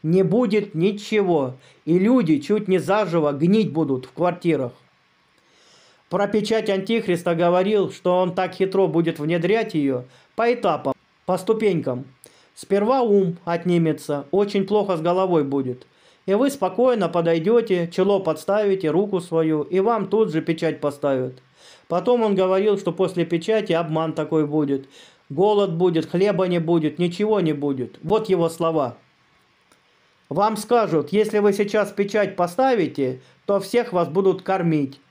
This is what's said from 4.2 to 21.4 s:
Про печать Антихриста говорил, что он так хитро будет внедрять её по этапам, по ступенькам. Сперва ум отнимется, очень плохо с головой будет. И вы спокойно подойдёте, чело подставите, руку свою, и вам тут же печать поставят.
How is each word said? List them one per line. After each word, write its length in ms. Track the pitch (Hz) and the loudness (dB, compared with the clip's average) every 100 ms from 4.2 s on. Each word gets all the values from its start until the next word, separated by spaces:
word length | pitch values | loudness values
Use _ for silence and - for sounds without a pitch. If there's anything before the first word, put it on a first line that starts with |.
| 175 175 170 147 123 - _ _ _ _ _ _ _ _ _ _ _ _ _ | -2 0 -2 -2 -4 -10 _ _ _ _ _ _ _ _ _ _ _ _ _
Про 180 | 180 202 | -2 0
печать 440 | 214 208 226 202 | -2 0 -2 0
Антихриста 640 | 190 196 226 214 175 175 | -2 0 -2 0 -2 -2
говорил, 580 | 170 175 180 185 214 185 | 0 2 2 2 0 -2
что 240 | - 180 180 | -2 0 2
он 180 | 185 | 0
так 200 | 175 185 | -2 -4
хитро 320 | - 190 190 185 | -2 0 2 2
будет 320 | 160 160 160 | 2 0 -2
внедрять 560 | 151 175 175 220 220 | -2 -2 0 0 0
её 300 | 160 139 123 123 - _ | -2 -2 -2 -8 -20 _
по 160 | - 233 | -2 0
этапам, 440 | 247 196 151 139 - _ _ - | 2 0 0 -4 -6 _ _ -4
по 100 | 180 | -2
ступенькам. 720 | 180 220 214 170 135 123 135 _ - _ _ | 0 0 2 0 -2 -6 -8 _ -20 _ _
Сперва 480 | - - 196 208 262 | -20 -2 0 2 2
ум 340 | 240 202 185 170 | 4 2 2 -4
отнимется, 800 | - 170 175 175 165 147 - 143 135 | -4 -2 0 2 2 -2 -4 -6 -2
очень 360 | 190 208 202 190 | -2 0 -2 0
плохо 300 | 208 202 175 | 0 0 -2
с 60 | |
головой 420 | 165 180 190 170 | 0 0 2 2
будет. 420 | 135 139 127 123 - _ _ _ | 0 -2 -4 -8 -14 _ _ _
И 100 | - | -2
вы 160 | 202 277 | 0 0
спокойно 580 | 277 185 - 254 240 170 | 0 -4 2 2 2 0
подойдёте, 800 | 170 165 165 165 233 220 180 170 | 0 0 0 2 2 2 -2 -2
чело 280 | 180 190 196 | 0 2 2
подставите, 680 | 196 - - 208 202 190 160 | 0 -4 -2 0 0 0 0
руку 300 | 156 208 185 | 0 0 -4
свою, 420 | 175 165 160 156 | -2 -2 0 -2
и 160 | 139 185 | -2 0
вам 300 | 202 226 190 | 0 -2 0
тут 240 | 214 214 | 0 0
же 80 | 160 | 0
печать 400 | 156 165 160 135 | -2 -2 -2 -2
поставят. 640 | 147 139 143 131 127 127 | -6 -2 -2 -2 -4 -10